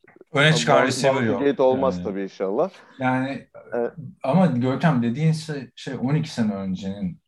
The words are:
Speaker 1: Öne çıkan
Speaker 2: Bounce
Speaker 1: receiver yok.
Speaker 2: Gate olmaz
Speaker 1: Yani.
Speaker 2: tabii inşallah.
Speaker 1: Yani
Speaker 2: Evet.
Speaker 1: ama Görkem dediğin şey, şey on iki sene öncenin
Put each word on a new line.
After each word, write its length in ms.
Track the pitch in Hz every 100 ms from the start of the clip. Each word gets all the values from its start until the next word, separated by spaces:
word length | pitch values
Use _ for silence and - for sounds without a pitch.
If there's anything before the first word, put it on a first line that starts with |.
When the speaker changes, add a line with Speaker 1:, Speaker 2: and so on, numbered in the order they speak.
| _ - -
Speaker 1:
Öne 200 | 139 151
çıkan 240 | 156 156 135
Speaker 2:
Bounce 100 | 135
Speaker 1:
receiver 340 | 123 135 135
yok. 180 | 113 120
Speaker 2:
Gate 220 | 143 139
olmaz 340 | 131 131 135 90
Speaker 1:
Yani. 80 |
Speaker 2:
tabii 180 | 104 95
inşallah. 480 | 98 - 95 113 185 - - -
Speaker 1:
Yani 500 | 127 131 135 139 - - -
Speaker 2:
Evet. 200 | 120 117 - 123 -
Speaker 1:
ama 240 | 131 165 175
Görkem 560 | 120 127 135 165 123
dediğin 300 | 117 123 160
şey, 380 | 156 - 143 120 -
şey 180 | 147
on 200 | 120 123
iki 160 | 156 -
sene 240 | - 107
öncenin 680 | 98 95 92 98 101 92 -